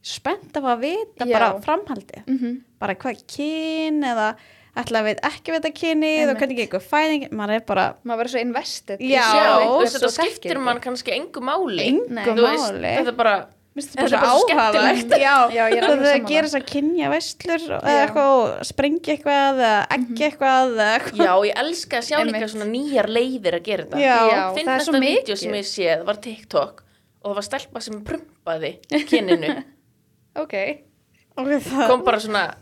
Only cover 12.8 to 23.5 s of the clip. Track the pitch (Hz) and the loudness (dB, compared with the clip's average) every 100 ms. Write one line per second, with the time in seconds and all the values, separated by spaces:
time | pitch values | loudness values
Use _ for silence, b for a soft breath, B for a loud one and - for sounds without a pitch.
12.8 | - - 247 240 226 196 - _ _ 285 | -2 0 -2 0 2 2 -4 _ _ -14
13.8 | 277 262 285 269 214 262 480 294 226 214 | -12 -4 0 2 4 4 4 4 4 4
14.8 | 214 - 233 277 269 277 233 233 226 233 | 2 2 2 4 6 6 4 2 2 2
15.8 | - 277 285 277 226 302 311 285 277 285 | 4 4 4 2 2 0 0 -2 -4 -2
16.8 | 294 349 285 302 330 - 349 330 320 - | 0 0 0 -2 -4 -10 -4 -4 -2 -4
17.8 | - 285 285 311 277 269 214 - - - | 2 2 4 2 4 4 2 -2 -8 -2
18.8 | 285 320 302 294 294 285 277 269 233 214 | 0 0 -2 -4 0 2 2 2 4 2
19.8 | - 285 247 233 294 294 269 262 262 226 | 2 -2 -2 -2 -2 0 2 4 2 2
20.8 | 208 226 - 208 196 185 208 - 285 339 | 2 2 -2 0 4 4 4 0 -4 -4
21.8 | - 247 240 302 233 220 220 214 208 240 | -4 -6 -2 -2 0 -2 -6 -6 -6 -4
22.8 | 294 269 202 226 254 262 185 | -2 0 0 0 -2 -2 -2